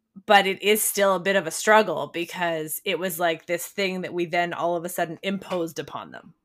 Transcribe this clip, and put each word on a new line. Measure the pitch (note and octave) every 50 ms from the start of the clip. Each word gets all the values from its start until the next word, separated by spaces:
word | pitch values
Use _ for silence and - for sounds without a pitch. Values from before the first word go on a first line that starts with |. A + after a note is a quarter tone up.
| _ _ - G3 -
but | - G#3 G3 F#3+
it | F#3+ F#3+ - -
is | G3+ G#3+ G#3+ -
still | - - G3+ G3+ G3 F#3+
a | F#3
bit | E3+ G3 G3
of | G3 -
a | G#3+
struggle | - - - A3 G#3+ A3 G#3+ F#3 D#3 D3 D3
because | D3 - E3 F3 F3+ - F3+ F3 E3+ E3 D#3+ D#3 D#3 - - -
it | G3 F#3 D#3
was, | F3+ F#3+ D#3+ D#3+
like, | F3+ E3+ E3 D#3 -
this | - E3+ E3+ -
thing | - - - G3 F#3 F#3 F#3
that | F3 C3+ E3+
we | F3 F3
then | D#3+ E3 E3+ F3 F3 E3
all | - D#3 E3+ F3
of | E3+ E3
a | F3+
sudden | - - F3 D#3+ F3+ - -
imposed | G3 G3 F#3+ - - F#3 F3+ E3 E3 D#3 -
upon | C#3+ - - A#2+ G2+ D2+
them. | B1 - - - - _